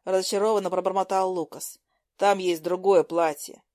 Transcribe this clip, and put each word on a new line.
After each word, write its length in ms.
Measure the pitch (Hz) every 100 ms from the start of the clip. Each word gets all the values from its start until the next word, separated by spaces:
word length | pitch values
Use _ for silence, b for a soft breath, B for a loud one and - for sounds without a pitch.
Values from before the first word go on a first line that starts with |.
разочарованно 640 | - 185 185 202 214 214 185
пробормотал 640 | 185 185 190 190 190 185
Лукас. 480 | 185 156 - - - _ _ _ -
«Там 220 | 196 196
есть 240 | 185 165
другое 400 | 170 180 190 185
платье, 640 | 151 170 160 151 - - _